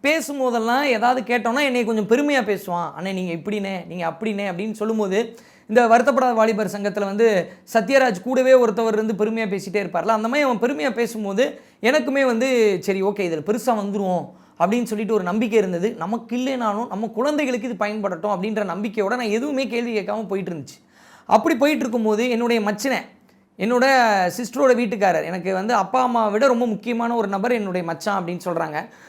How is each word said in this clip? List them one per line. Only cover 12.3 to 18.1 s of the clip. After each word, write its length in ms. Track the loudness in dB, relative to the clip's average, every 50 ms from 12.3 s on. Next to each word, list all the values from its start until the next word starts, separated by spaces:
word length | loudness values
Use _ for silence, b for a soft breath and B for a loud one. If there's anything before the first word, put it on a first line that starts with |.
| 2 2 2 2 4 4 4 4 2 0
"சரி 240 | 0 -2 -2 0 0
ஓகே, 160 | -2 0 -2
இதுல 240 | -2 -2 -2 -4 -2
பெருசா 280 | -2 -2 0 0 0 0
வந்துருவோம்" 520 | 0 -2 -2 -2 -2 0 0 0 -2 -4 -6 B B B B B B
அப்படின்னு 240 | 0 2 2 0 0
சொல்லிட்டு 300 | -2 -4 -4 -2 0 0
ஒரு 100 | 0 0
நம்பிக்கை 360 | 0 0 0 0 2 2 2
இருந்தது. 360 | 2 2 0 -2 -2 -2 -2
நமக்கு 400 | -4 -6 -4 -4 -6 -6 -6 -6
இல்லைனாலும் 500 | -4 -2 -2 -2 -2 -2 -2 -2 -2 -4
நம்ம 200 | -6 -6 -6 -6
குழந்தைகளுக்கு 640 | -6 -4 -2 -2 0 0 0 0 0 -2 -2 -4 -6
இது 160 | -4 -4 -4
பயன்படட்டும் 460 | -4 -2 -4 -4 -4